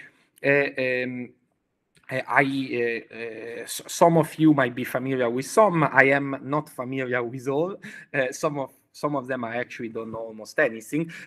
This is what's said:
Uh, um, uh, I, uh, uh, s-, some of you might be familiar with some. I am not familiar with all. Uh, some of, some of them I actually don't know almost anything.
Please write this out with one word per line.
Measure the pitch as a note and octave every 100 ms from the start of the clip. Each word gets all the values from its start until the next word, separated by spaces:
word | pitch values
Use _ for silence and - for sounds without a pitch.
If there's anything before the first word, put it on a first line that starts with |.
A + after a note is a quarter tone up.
| - _ _ _
Uh, | C3+ C#3+ C#3+ C#3
um, | B2+ B2+ B2 B2+ B2 _ _ _ _ _ _ _ -
uh, | C3 -
I, | B2
uh, | C#3 C3+ C3 A#2+ A#2 A#2 -
uh, | A2+ A#2 A2 A#2 A#2
s-, | A#2 - -
some | - E3+ E3
of | D3+ -
you | D#3
might | C#3+ B2+
be | B2
familiar | B2 C3 C3 C3 A#2+
with | A#2+ C#3
some. | - G#3+ E3
I | D3 C3
am | C3+ C#3 C#3 C3+
not | B2+ D3 D3+
familiar | - B2+ C3+ B2+ B2
with | A#2+ B2+ B2
all. | C#3 F3 G3+ G#3 - -
Uh, | C#3 C3
some | C#3 D#3+ D3
of, | C3 _ _
some | - D3
of | C#3+ B2+
them | C3
I | A#2 A#2
actually | A#2+ - A#2
don't | A2+ A2+
know | A2+
almost | A2+ G#2+ G#2+ -
anything. | C#3+ A2+ - D3 E3+ -